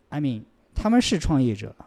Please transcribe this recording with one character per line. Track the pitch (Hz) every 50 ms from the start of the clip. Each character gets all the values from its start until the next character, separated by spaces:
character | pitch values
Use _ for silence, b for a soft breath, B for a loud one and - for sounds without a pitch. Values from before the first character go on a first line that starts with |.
| _ -
I | 135 147
mean， | 147 135 120 107 - - _ _ _ _ -
他 | - - 220
们 | 233 247
是 | 240 - 226
创 | 160 - - 156 135
业 | 127 117 104
者， | 101 107 104 - - -